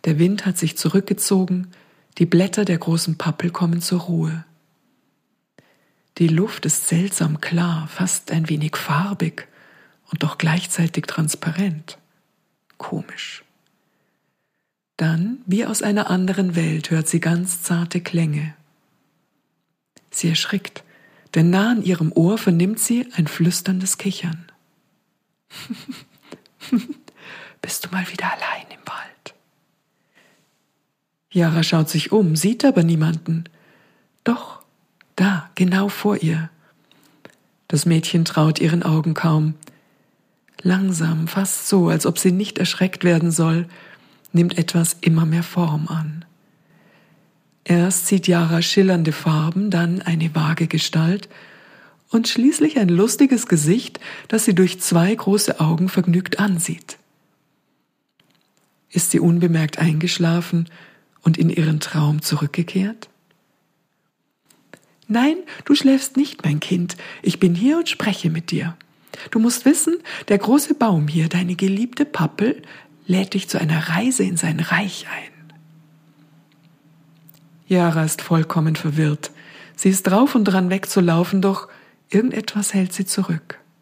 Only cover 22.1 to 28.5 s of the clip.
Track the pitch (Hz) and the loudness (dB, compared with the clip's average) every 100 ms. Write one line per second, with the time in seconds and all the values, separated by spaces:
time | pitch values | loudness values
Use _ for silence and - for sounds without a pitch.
22.1 | - 165 220 - 170 185 220 - 240 254 | 2 2 2 0 2 0 -2 0 -2 -2
23.1 | - 151 - 170 180 - 185 185 - 196 | -4 -4 0 0 0 -2 -2 -4 -4 -6
24.1 | - 175 160 170 _ _ _ _ _ _ | -6 -8 -8 -14 _ _ _ _ _ _
25.1 | _ _ _ _ - - - - - - | _ _ _ _ -20 -14 -14 -12 -18 -18
26.1 | _ _ - _ _ - 240 - - - | _ _ -20 _ _ -2 -2 -2 -16 -18
27.1 | _ - - - _ - - 175 185 180 | _ -20 -20 -20 _ -10 -8 -6 -6 -6
28.1 | 180 - - - | -6 -6 -6 -8